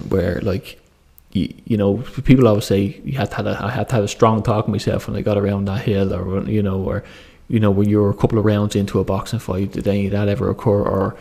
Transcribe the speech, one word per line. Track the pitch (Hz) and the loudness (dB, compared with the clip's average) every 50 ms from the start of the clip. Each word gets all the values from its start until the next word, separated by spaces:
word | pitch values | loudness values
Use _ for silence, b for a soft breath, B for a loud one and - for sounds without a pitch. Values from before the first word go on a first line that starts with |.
| - - | -4 -2
where, | 98 95 87 92 90 - | -2 -2 0 0 -2 -2
like, | - 107 92 - - - - - _ _ _ _ _ _ _ _ - _ - | -2 -4 -4 -4 -6 -10 -18 -20 _ _ _ _ _ _ _ _ -14 _ -4
you, | 98 85 - - - - | -4 -4 -4 -6 -10 -6
you | - 117 104 | -2 0 2
know, | 98 98 98 101 135 - - - 127 | 2 2 0 0 -4 -8 -10 0 4
people | - 135 131 127 | 6 6 8 8
always | 113 104 101 - | 6 4 4 2
say | - 107 98 98 98 - - - | 2 2 2 0 0 -4 -8 -10
you | - 131 131 | -8 -4 -4
had | 101 104 | -4 -4
to | - - | -4 -6
have | 104 104 | -6 -4
a, | 98 - 98 | -4 -4 -4
"I | 101 | -4
had | 120 131 104 - | -4 -4 -4 0
to | - | 0
have | 117 101 | 0 0
a | 101 | 0
strong | - - - 113 110 110 101 | 0 2 2 4 4 2 2
talk | - 110 104 110 - | 0 0 0 0 0
with | 104 | -2
myself | 98 - - 98 92 - - | -2 -2 -2 -2 -2 -4 -6
when | 101 | -6
I | 98 | -4
got | - 107 104 101 | -2 0 0 2
around | 101 98 101 98 98 98 | 2 0 0 0 -2 -2
that | 98 98 - | -4 -4 -2
hill," | - 104 98 98 98 92 | -2 0 0 0 0 -2
or | 90 92 | -4 -4
when, | 92 92 98 - - | -4 -4 -4 -2 -2
you | 110 107 | 0 0
know, | 101 98 95 95 | 0 0 -2 -2
or, | 95 - - 98 - b b b b b b b b b | -2 -4 -4 -6 -6 b b b b b b b b b
you | - 113 | 0 2
know, | 107 104 | 2 4
when | 98 98 104 104 | 4 4 2 4
you're | 104 104 104 101 | 4 4 4 2
a | 101 | 2
couple | - - 120 - 113 | 2 2 2 2 2
of | 101 | 2
rounds | 107 104 104 104 104 - | 2 2 2 2 0 0
into | 104 98 98 - 101 | 0 -2 0 0 -2
a | 92 | 0
boxing | - 95 98 95 - - 110 | 0 -2 -4 -4 -6 -6 -6
fight, | - - 92 92 98 98 | -6 -4 -4 -2 -4 -4
did | - - - 101 | -4 -4 -2 -2
any | 98 101 98 95 | -2 0 -2 -2
of | |
that | 95 101 104 101 | -2 0 0 0
ever | 101 - 98 98 | 0 0 0 -2
occur? | 101 - - 117 101 101 | -2 -2 0 2 2 2
Or, | 101 - 101 98 95 101 - B | 2 0 0 0 0 -2 -4 B